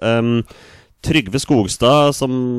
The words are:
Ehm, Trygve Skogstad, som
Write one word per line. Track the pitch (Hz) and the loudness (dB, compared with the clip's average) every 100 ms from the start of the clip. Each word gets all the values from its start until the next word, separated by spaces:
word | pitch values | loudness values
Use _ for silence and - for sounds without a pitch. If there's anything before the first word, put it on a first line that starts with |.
Ehm, | 110 117 117 117 113 - - - _ _ | -2 0 0 -2 -4 -12 -20 -20 _ _
Trygve | - 156 98 123 | -2 -2 -2 -4
Skogstad, | - 135 95 - 117 147 147 | 0 0 0 0 2 4 2
som | 139 135 127 123 | 0 -2 -2 -4